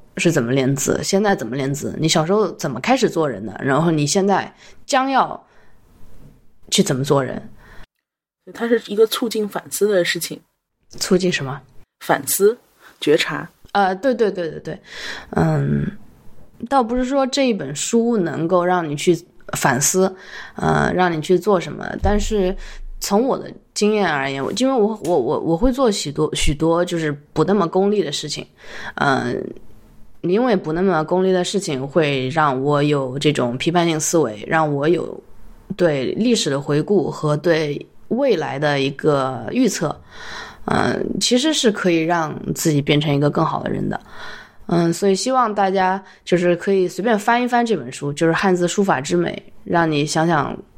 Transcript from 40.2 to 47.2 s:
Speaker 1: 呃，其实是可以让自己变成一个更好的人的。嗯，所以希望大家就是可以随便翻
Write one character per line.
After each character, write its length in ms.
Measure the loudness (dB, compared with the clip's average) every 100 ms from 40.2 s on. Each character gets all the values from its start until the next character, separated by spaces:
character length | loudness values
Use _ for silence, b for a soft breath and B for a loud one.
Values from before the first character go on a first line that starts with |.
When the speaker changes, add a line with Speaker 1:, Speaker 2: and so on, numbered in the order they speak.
| B B B B
Speaker 1:
呃， 340 | -4 0 0 -2 -4 -2
其 180 | 2 2
实 160 | 2
是 160 | 2 0
可 200 | 2 2
以 120 | 2
让 340 | 2 0 -2 -4 -6
自 180 | -2 0
己 100 | 2
变 180 | 2 2
成 140 | 2
一 60 | 2
个 100 | 2
更 140 | 2
好 180 | 0 -2
的 80 | -4
人 180 | -4 -4
的。 120 | -6 B B B B B B -2
嗯， 260 | 2 2
所 160 | 2 2
以 60 |
希 160 | 2 2
望 240 | 0 0
大 160 | 2 2
家 320 | 2 0 0 B B
就 120 | 0 2
是 200 | 4 2
可 160 | 2
以 160 | 2 0
随 120 | 0
便 160 | 0
翻 240 | 2